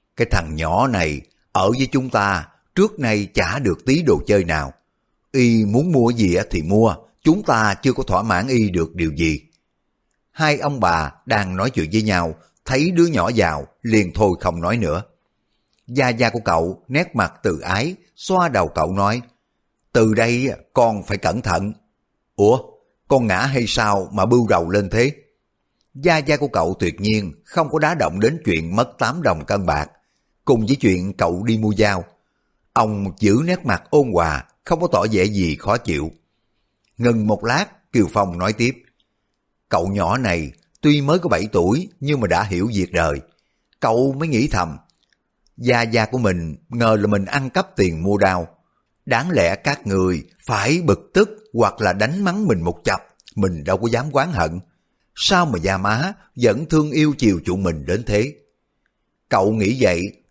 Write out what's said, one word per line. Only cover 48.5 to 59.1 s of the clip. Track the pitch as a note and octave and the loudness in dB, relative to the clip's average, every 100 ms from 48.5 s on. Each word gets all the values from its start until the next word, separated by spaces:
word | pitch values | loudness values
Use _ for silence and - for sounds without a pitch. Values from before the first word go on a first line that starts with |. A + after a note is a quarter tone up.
| _ _ _ _ _ - | _ _ _ _ _ -2
Đáng | A#2 D#3+ | -2 0
lẽ | D3+ E2+ F#2+ | 2 2 0
các | - C#3+ G2+ | -4 -4 -2
người | G2 F#2 E2+ - _ - | 0 0 -2 -6 _ -6
phải | G#2 G#2+ E3 | -2 0 0
bực | E3 C3+ - | 2 0 0
tức | F#3+ G#3 - - | 0 0 -2 -8
hoặc | A2+ G#2 - | 0 0 0
là | G#2 | 0
đánh | F#2 A2 F3+ | 0 0 -2
mắng | F#3+ F#3+ G3+ | -2 -2 0
mình | G2 | 0
một | E2+ F2 | -2 -4
chập, | - F#2+ - _ _ - | -4 -4 -6 _ _ -2
mình | F#2+ E2+ | -2 -2
đâu | D2 F#2+ | -2 -2
có | A#2 | 0
dám | A#2 D3 | -2 -2
oán | C3+ E3 | -2 -2
hận. | C3 D#2+ F2 - _ _ _ _ | -2 -2 -4 -12 _ _ _ _
Sao | - - F#3 E3+ | -6 0 2 2
mà | F#2+ | 0
Gia | F2+ F#2+ | -2 -2
Má | G2+ A2 F3+ G#3 _ - | 0 -2 -2 -8 _ 0
vẫn | A#2+ G#2+ D#3 | 2 2 0
thương | D#3+ D3+ | 0 0
yêu | D#3 D3+ C3+ | 0 0 2
chiều | A2+ F2+ | 2 0
chuộng | - F2+ | -2 -2
mình | F2+ D#2+ C2+ | -2 -4 -4
đến | G2 A#2 | -4 -2
thế? | G#2 C3 - _ _ _ _ _ _ _ | -2 -2 -6 _ _ _ _ _ _ _